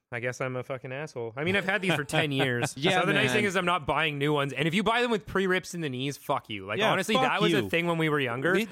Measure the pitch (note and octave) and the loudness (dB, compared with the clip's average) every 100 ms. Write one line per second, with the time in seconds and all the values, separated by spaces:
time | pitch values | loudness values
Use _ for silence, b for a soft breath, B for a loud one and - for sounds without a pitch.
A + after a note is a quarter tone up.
0 | _ A#2+ B2 B2 C3 B2+ A#2+ C3 C3 C3 | _ -6 -6 -4 -4 -6 -6 -8 -10 -10
1 | D3+ B2+ A2+ A#2 D#3+ G3 F#3 G3+ F3+ D3+ | -10 -8 -8 -4 -2 0 0 0 0 0
2 | C#3+ D#3 D#3 C3+ C#3 A#2+ C#3+ - E3 F#3 | 0 0 0 2 0 0 -2 -2 0 2
3 | F3+ G3+ G#3+ G#3+ G#3 F#3 F3 F3 C#3+ C#3+ | 2 2 2 2 2 2 2 0 0 0
4 | D#3+ C#3+ C#3+ D3 C#3 B2+ D#3+ F3 G#3 A#3 | 0 0 2 2 0 0 0 2 2 2
5 | A#3+ A3 - F#3+ F#3+ F#3 - E3+ D#3 B2+ | 2 0 -2 0 2 0 -2 -6 -4 -4
6 | C#3 C3+ - C3 - G#2 F#2+ A2 G#3+ F3+ | -4 -4 -4 -4 -4 -8 -4 0 2 2
7 | F#3+ A3 B3+ F3 E3+ - G2+ E3+ E3+ E3 | 2 2 2 2 2 2 0 0 0 2
8 | D#3+ D3 B2+ A#2+ D3 F#3 G#3+ | 2 2 0 0 0 0 0